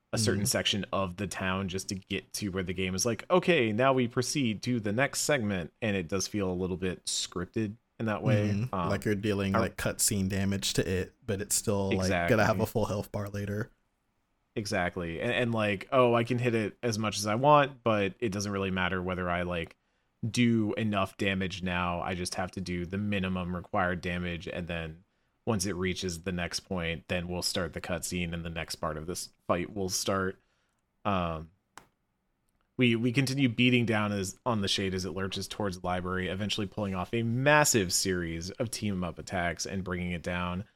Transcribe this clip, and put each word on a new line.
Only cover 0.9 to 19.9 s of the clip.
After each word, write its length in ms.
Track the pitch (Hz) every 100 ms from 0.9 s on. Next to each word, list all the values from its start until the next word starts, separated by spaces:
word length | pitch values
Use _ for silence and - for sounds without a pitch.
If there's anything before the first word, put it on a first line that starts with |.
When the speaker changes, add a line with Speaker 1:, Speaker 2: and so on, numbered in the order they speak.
Speaker 1:
of 240 | 95 95 87
the 80 | 98
town 440 | - 95 95 98
just 200 | 92 -
to 60 | 95
get 360 | - 95 -
to 160 | - 101
where 120 | 92
the 100 | 90
game 220 | 90 92
is 100 | 92
like, 220 | 117 113 -
"Okay, 400 | 185 185 165 113
now 220 | 107 131
we 140 | 131 117
proceed 540 | 131 120 156 120 98
to 180 | 123 123
the 120 | 104
next 280 | 107 139 -
segment." 520 | - 143 104 95 78 -
And 160 | 110 98
it 100 | 82
does 200 | 98 -
feel 240 | 107 95
a 20 |
little 240 | 90 92 90
bit 260 | 92 85 -
scripted 680 | - - 85 87 113 107 110 _ -
in 60 | 110
that 160 | 101
way. 280 | 95 104 104
Speaker 2:
Mm-hmm. 220 | 101 123 95
Speaker 1:
Um, 140 | 87
Speaker 2:
Like 140 | 98 113
you're 100 | 104
dealing, 400 | 107 98 98 107
Speaker 1:
I 40 |
Speaker 2:
like, 160 | 113 -
cutscene 540 | 113 - - 104 95
damage 440 | 98 98 98 -
to 140 | - -
it, 260 | 92 - - -
but 160 | 98
it's 140 | 104 -
still, 340 | - 101 95 98
like, 120 | 92 90 87
gonna 160 | 110 90
have 140 | 104
a 20 |
Speaker 1:
Exactly. 40 | 110
Speaker 2:
full 180 | 113 104
health 260 | 101 -
bar 160 | 104 101
later. 420 | 101 101 104 - _ _ _ _ _ _ _ _ 123
Speaker 1:
Exactly. 640 | 104 104 87 92 85 82
And, 120 | 120
and, 200 | 107 120
like, 340 | 113 107 98 -
oh, 220 | 135 123
I 100 | 120
can 140 | 117 127
hit 160 | 123
it 240 | 113 101 -
as 160 | 120 107
much 180 | 107 98
as 80 | 104
I 100 | 110
want, 480 | 143 147 139 131
but 300 | 117 107 98 -
it 120 | 113
doesn't 200 | 98 101
really 200 | 98 98
matter 300 | 92 90 92
whether 280 | 90 90 90
I, 120 | 87
like, 320 | 87 87 82 - _